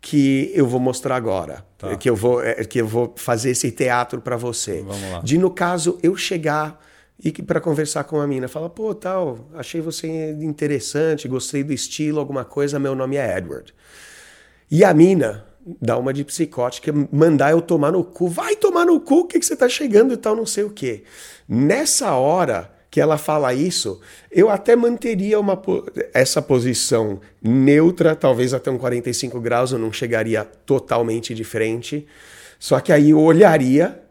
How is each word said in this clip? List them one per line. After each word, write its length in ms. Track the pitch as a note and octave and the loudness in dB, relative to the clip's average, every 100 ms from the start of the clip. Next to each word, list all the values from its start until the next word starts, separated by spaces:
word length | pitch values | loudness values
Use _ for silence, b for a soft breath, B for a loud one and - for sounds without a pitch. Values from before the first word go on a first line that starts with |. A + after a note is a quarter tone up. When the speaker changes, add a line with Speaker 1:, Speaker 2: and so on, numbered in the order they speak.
Speaker 1:
que 520 | - D3 C#3 C3+ C3+ | -2 0 2 2 0
eu 120 | F#3 C3+ | 0 0
vou 120 | B2+ | 2
mostrar 380 | B2+ B2+ C3+ B2+ | -2 -2 -4 -4
agora. 480 | A2 F#2+ D#2 C#2+ - _ | -2 -4 -6 -12 -18 _
Speaker 2:
Tá. 180 | F#2+ G2 | -10 -4
Speaker 1:
Que 120 | C3 | 0
eu 60 | |
vou, 280 | A2+ A#2 B2 | 2 2 0
é, 200 | A2+ A2+ | 0 -4
que 160 | A2+ B2 | -4 -4
eu 60 | A2+ | -2
vou 280 | A2+ A#2+ - | -2 -4 -6
fazer 340 | - A#2+ B2 | -4 -2 -2
esse 200 | B2 C3 | -2 -4
teatro 480 | A2+ C3 B2 A#2+ B2+ | -2 -2 0 -2 -8
pra 160 | A#2 A#2+ | -8 -6
você. 460 | A#2+ A2+ - F2 F#2+ | -6 -8 -8 -8 -8
Speaker 2:
Vamos 240 | G2+ G2 | -10 -8
lá. 100 | F2+ | -8
Speaker 1:
De, 140 | E2+ D#3 | 0 2
no 120 | F#3 | 2
caso, 480 | F#3 F3 F3+ D#3+ F3 | 0 -4 -2 -2 0
eu 120 | E3 F#3+ | 0 -2
chegar 640 | - F3+ D#3 D3+ D#3 D3+ b b b _ | -4 -4 -4 -4 -4 -10 b b b _
e 100 | - | -8
que, 100 | D#3 | -8
pra 160 | - E3 | -4 -4
conversar 440 | D3+ D3 D3+ - | -2 -2 -2 -4
com 160 | C#3 D#3 | -4 -4
a 60 | D3 | -2
mina, 220 | C3+ B2+ | -4 -6
fala, 200 | D#3 E3 | -8 -12
"Pô, 240 | E3 A3 | -8 -8
tal, 540 | G#3 F#3 F#3+ F3 A#2 C3 | -6 -6 -4 -4 -8 -16
achei 260 | D#3+ C3 E3+ | -16 -10 -8
você 560 | D#3+ D#3 D#3+ D#3+ D#3 D3+ | -8 -8 -8 -6 -6 -6
interessante, 840 | D#3 D3 D3 C#3+ - D3 D#3+ D3+ C3 | -8 -4 -4 -4 -4 -2 -2 -2 -4
gostei 380 | B2+ - C#3+ | -6 -6 -6
do 80 | C#3+ | -4
estilo, 480 | C3+ - - D3+ D3+ | -4 -6 -6 -4 -4
alguma 240 | C3+ C#3 | -4 -6
coisa, 340 | B2 - C#3+ C#3+ | -8 -4 -2 -2
meu 160 | C#3 | -4
nome 220 | C3+ C3 C#3 | -2 -4 -2
é 200 | B2 F#2 | -2 -4
Edward." 360 | F2 C#2 - _ B B B B B B B B B | -6 -12 -14 _ B B B B B B B B B
E 140 | D3+ | 4
a 80 | G3 | 6
mina 500 | D#3 F3 F#3+ B2 G#2 - _ F#3 E3+ | 8 6 6 0 -4 -16 _ -20 -8
dá 160 | A#2 A#2+ | -2 -2
uma 140 | B2+ | -2
de 100 | C3+ | -4
psicótica, 680 | C#3 - D#3 C#3+ B2 - - D3 C#3 | -6 -4 -6 -2 -6 -4 -4 -2 0
mandar 400 | C#3+ E3 D3+ C#3 | 4 4 6 4
eu 100 | E3 | 2
tomar 300 | E3 E3+ C#3+ | 2 0 2
no 120 | F#3 | 0
cu. 240 | F3 - F3+ | -4 -4 -4
"Vai 280 | E3+ G4 G#4 | -4 -4 0
tomar 280 | G#4 F4 | 2 2
no 160 | F4 E4 | 2 2
cu, 200 | - C#4+ | 4 2
o 40 | F4+ | 2
que 120 | E4+ | -2
que 60 | - | -2
você 100 | D#4 | 0
tá 120 | B3 | 0
chegando 420 | B3 D4 G#3 B3+ | 0 2 4 4
e 40 | A#3+ | 2
tal, 180 | A3+ G#3+ | -2 -4
não 100 | A3 | -4
sei 180 | - | -4
o 60 | G#3 | -6
quê." 320 | G#3 C3 G#2+ B B B B _ | -4 -6 -6 B B B B _
Nessa 640 | A2 C#3+ A#3 D4+ - A3+ | 0 2 2 0 -2 0
hora, 560 | C#3 C3+ F3 E3 G#2 F2 _ _ | 0 2 2 0 -2 -6 _ _
que 100 | - | 0
ela 160 | D3 D3+ | 2 0
fala 380 | - D3+ C#3 | 0 0 0
isso, 460 | B2+ E3+ F3 A2+ F2+ B B B | 0 -2 -2 -6 -8 B B B
eu 180 | - G#3+ | 4 4
até 240 | G3 - | 4 4
manteria 640 | A#3 A#3+ A#3+ A#3+ G#3+ G3 G#3+ | 4 4 0 -4 -2 0 0
uma 180 | G#3 F#3+ | 0 -2
po-, 280 | F#3+ F3 - - - | -2 -4 -4 -8 -4
essa 300 | B2 C3+ - | 0 2 0
posição 800 | C#3 C3 B2 A#2+ - A#2+ G#2+ G2 b _ | 2 0 2 -2 0 0 0 -6 b _
neutra, 760 | A2 B2+ C3+ C#3+ E3 F3 D#3+ D#3 | 0 4 6 6 4 4 2 2
talvez 360 | - A#2+ B2+ | 2 2 0
até 180 | B2+ C3+ | -2 -4
um 80 | B2+ | -4
quarenta 300 | B2 B2 B2 | -4 -4 -4
e 60 | |
cinco 260 | A#2+ B2+ A#2+ | -6 -6 -6
graus, 300 | A#2 A#2 B2+ | -2 -2 0
eu 60 | B2+ | -2
não 140 | A2+ | -4
chegaria 520 | G#2+ B2 A2+ A2 A2 | -6 -4 -2 0 -2
totalmente 920 | G#2+ - - C3+ - A#2 A#2 A2+ A2+ | -4 -14 -2 -2 0 -2 0 -4 -6
de 100 | A2+ | -10
frente. 640 | G#2+ A2+ A2 A#2 A#2 D3 - B B B B B | -8 -4 -2 -4 -6 -10 -10 B B B B B
Só 220 | - C3+ | -2 -2
que 120 | - | 4
aí 180 | D#3 D3 | 6 8
eu 100 | D#3 | 8
olharia 800 | D#3 E3 G3 D#3+ B2+ C#3 F3+ - _ | 6 8 6 6 2 2 2 -4 _